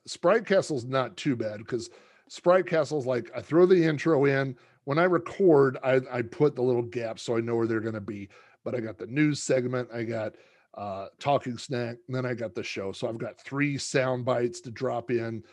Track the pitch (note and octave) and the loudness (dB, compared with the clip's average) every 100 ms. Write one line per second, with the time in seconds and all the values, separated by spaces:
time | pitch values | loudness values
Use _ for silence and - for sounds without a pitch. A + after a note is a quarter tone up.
0 | - - E3+ A3+ F#3+ G3 D3 C#3+ B2 C3 | -16 0 2 2 4 2 2 -2 -2 -2
1 | A#2+ - D3+ A#2+ A2 G#2 A2+ B2 A2+ - | -2 -4 -2 -2 -4 -8 -6 -6 -8 -16
2 | _ _ _ - F3 F#3 F3+ D#3+ C#3 D3+ | _ _ _ -2 4 4 4 0 0 -2
3 | B2+ B2 A2+ B2 - D3+ F3+ F#3 D#3+ D3 | -2 -2 -4 -10 0 6 6 6 4 2
4 | E3 D3 C#3+ C3+ C#3 B2+ _ _ - D3 | 2 4 4 2 0 -6 _ _ -2 2
5 | F#3 E3+ - - F#3+ D3 C3+ C3 C3 C3 | 2 2 -2 2 6 8 6 2 2 2
6 | B2+ B2+ A2+ - D3 C#3 B2+ A#2+ A#2 A#2+ | 2 -4 -4 2 2 2 0 0 -2 -6
7 | A2+ A2 - A#2 A#2 A#2 A2+ A2+ A2 A2 | -8 -6 -2 -2 0 0 2 0 -2 -6
8 | G2+ G#2 G2 - - _ A#2 B2 A2 G2 | -8 -10 -12 -18 -20 _ -6 -4 -6 -8
9 | G2+ C3+ D3+ C#3 - C3+ B2 B2+ A#2 A#2 | -6 -2 0 -2 0 0 0 -4 -6 -6
10 | A2+ A2+ G#2+ - _ _ _ - G2+ F#2+ | -6 -4 -6 -10 _ _ _ -12 -10 -8
11 | G2 - C#3+ C3+ B2+ A#2 - B2 A#2 A#2+ | -12 -6 0 0 -2 -8 -6 -6 -6 -8
12 | - B2+ B2 A#2 A2 A#2 G2+ A2+ G2 G2 | -8 -6 -4 -4 -6 -8 -8 -8 -8 -6
13 | A#2+ A2+ A#2 - - C#3 C#3+ C3+ - C#3+ | -8 -6 -10 -12 -8 -2 -2 -2 -2 0
14 | C3 B2 A#2+ B2 A#2+ A#2+ B2+ A2 B2+ A#2+ | 0 0 0 0 0 -4 -12 -6 -4 -4
15 | A#2 A#2+ A#2 A2+ - | -2 -2 -2 -8 -12